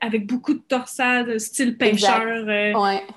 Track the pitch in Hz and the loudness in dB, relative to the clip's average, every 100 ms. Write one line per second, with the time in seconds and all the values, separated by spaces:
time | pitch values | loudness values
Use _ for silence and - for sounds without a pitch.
0 | 226 220 202 247 - - - 254 247 - | -4 -2 -2 -4 -2 -4 -2 -4 -4 -2
1 | 247 247 240 220 220 - 247 226 240 208 | 0 2 0 -4 -4 -2 -2 2 2 4
2 | 202 190 226 226 214 208 208 214 202 196 | 4 4 2 -4 -2 0 2 2 2 0
3 | 196 | -6